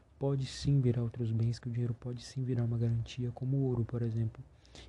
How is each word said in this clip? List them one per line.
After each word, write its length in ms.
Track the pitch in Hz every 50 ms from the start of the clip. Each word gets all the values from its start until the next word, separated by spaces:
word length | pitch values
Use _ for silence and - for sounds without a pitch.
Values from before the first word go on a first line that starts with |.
| - _ - -
pode 280 | 139 139 139 135 131
sim 340 | - - - - 147 143 139
virar 220 | 123 123 117 120 120
outros 300 | 113 - 123 120 110 113
bens, 260 | 113 113 117 113 -
que 80 | - 123
o 40 | 117
dinheiro 220 | 120 120 117 117
pode 280 | - - 127 123 117 -
sim 220 | - - 135 127
virar 180 | 123 127 117 117
uma 160 | 117 117 113
garantia, 540 | 117 117 117 117 113 - - 127 123 120 117
como 220 | - 127 131 139
o 80 | 139 135
ouro, 200 | 127 123 120 113
por 180 | - - 117 117
exemplo, 380 | 117 110 113 113 110 - - - - - - - - - - -